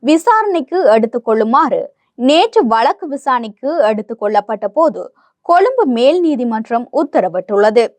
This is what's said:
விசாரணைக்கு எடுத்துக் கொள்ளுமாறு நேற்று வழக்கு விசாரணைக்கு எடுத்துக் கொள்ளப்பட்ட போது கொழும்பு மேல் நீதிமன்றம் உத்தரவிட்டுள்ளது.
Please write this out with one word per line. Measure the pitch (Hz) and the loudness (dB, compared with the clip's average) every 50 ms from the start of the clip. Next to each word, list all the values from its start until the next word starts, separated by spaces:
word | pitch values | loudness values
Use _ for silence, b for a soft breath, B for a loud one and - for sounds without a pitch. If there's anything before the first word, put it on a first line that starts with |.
| - | 2
விசாரணைக்கு | 233 302 330 - 480 453 440 440 415 381 330 269 - - 359 370 - 214 | 2 0 2 2 2 2 2 2 0 -2 -2 -4 -2 -4 0 2 4 4
எடுத்துக் | 226 220 233 - 247 233 | 4 2 0 -4 -6 -4
கொள்ளுமாறு | - 220 220 214 220 233 277 320 277 180 165 - - _ _ _ _ _ - | -2 0 0 0 0 2 0 2 2 0 -4 -6 -8 _ _ _ _ _ -4
நேற்று | 240 262 294 320 381 453 - 453 359 226 220 | 0 2 4 4 2 2 2 0 0 2 2
வழக்கு | 226 226 269 392 _ - 320 277 | 2 2 0 -2 _ -6 -10 -10
விசாரணைக்கு | 277 - 285 262 247 233 220 208 _ - 269 311 339 262 208 | -8 -4 -2 -2 -2 -4 -6 -14 _ -6 -6 -2 0 0 0
எடுத்துக் | 220 208 214 _ 226 220 214 | 0 -2 -6 _ -10 -6 -6
கொள்ளப்பட்ட | 208 214 208 202 214 220 208 220 202 196 | -2 -2 -2 -2 -2 -8 -6 -6 -6 -2
போது | 294 330 311 208 180 180 - _ _ _ _ _ _ _ - | 0 0 0 0 -4 -14 -16 _ _ _ _ _ _ _ 0
கொழும்பு | 339 349 381 480 539 508 440 285 247 | 2 2 2 2 2 0 0 0 0
மேல் | 226 240 269 311 370 349 | 2 2 2 2 2 0
நீதிமன்றம் | 320 294 233 247 240 226 220 220 - 240 233 240 - - 277 | 0 -2 -2 -4 -4 -4 -6 -6 -4 -4 -6 -6 -4 -4 -4
உத்தரவிட்டுள்ளது. | 330 - - 208 196 185 165 185 185 - 214 202 202 220 214 233 233 - _ | -4 -2 -2 -2 -2 -2 -4 -6 -6 -4 -2 2 2 2 2 2 0 0 _